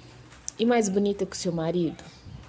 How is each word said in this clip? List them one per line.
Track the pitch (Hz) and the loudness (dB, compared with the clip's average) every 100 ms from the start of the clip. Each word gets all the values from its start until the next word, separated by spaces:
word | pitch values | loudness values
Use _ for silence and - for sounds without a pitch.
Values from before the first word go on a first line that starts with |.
| - - - - - - | -20 -20 -20 -14 -10 0
e | |
mais | 233 240 202 | 4 4 4
bonita | 196 202 202 190 | 2 2 0 -2
que | |
o | - | -2
seu | 185 | -2
marido?" | 170 160 175 160 - - - - - | 0 0 2 0 -2 -12 -20 -18 -18